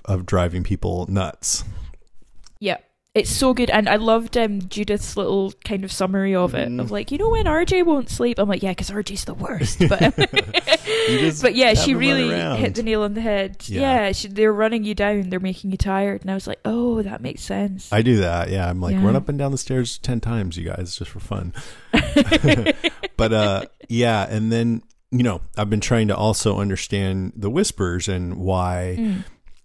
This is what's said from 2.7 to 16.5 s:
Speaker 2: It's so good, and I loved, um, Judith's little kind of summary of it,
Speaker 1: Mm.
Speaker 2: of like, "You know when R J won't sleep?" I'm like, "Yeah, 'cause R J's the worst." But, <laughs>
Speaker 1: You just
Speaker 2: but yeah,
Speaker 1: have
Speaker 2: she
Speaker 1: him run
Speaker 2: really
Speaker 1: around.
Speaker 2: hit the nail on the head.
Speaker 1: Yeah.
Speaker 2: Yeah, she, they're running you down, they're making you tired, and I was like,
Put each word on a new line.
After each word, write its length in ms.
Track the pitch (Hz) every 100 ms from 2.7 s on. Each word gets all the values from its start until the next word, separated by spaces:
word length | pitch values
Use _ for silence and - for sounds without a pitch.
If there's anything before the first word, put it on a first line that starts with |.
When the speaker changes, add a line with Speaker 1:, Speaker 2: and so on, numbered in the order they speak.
| 170 - _ _ -
Speaker 2:
It's 160 | -
so 240 | - 262 247
good, 160 | 247
and 180 | 214 208
I 60 | 214
loved, 420 | 226 226 226 240
um, 240 | 220 202 185
Judith's 480 | - 208 208 - -
little 340 | 202 196 190 - -
kind 180 | 202
of 80 | 190
summary 440 | - 190 196 196 190
of 180 | 180
it, 160 | - 147
Speaker 1:
Mm. 100 | 240
Speaker 2:
of 120 | 240
like, 200 | 208 -
"You 60 | 294
know 120 | 440
when 180 | 453 381
R 180 | 311 349
J 160 | 370
won't 260 | 339 294 240
sleep?" 300 | - 240 226
I'm 100 | 202
like, 140 | 185
"Yeah, 100 | 190 185
'cause 160 | 185
R 100 | 202
J's 240 | 208 196 -
the 80 |
worst." 460 | - - 180 - - 175
But, 240 | 196 220 -
<laughs> 960 | 392 - 415 - - 311 - 440 453
Speaker 1:
You 80 | 440
just 220 | 320 311
Speaker 2:
but 140 | 254 247
yeah, 140 | 254
Speaker 1:
have 100 | 214
Speaker 2:
she 120 | -
Speaker 1:
him 60 | 262
run 100 | 269
Speaker 2:
really 240 | 277 247
Speaker 1:
around. 260 | - - -
Speaker 2:
hit 180 | 233 226
the 80 |
nail 180 | 226 220
on 140 | 208 208
the 60 |
head. 420 | 226 202 196 190 -
Speaker 1:
Yeah. 140 | 202 269 254 202
Speaker 2:
Yeah, 60 |
she, 160 | 190 208
they're 260 | 196 214
running 300 | 208 220 233
you 100 | 208
down, 380 | 202 202 208 185
they're 80 | 185
making 320 | 185 185 196
you 60 | 190
tired, 440 | 196 190 202 202
and 80 | 185
I 60 | 190
was 100 |
like, 140 | 190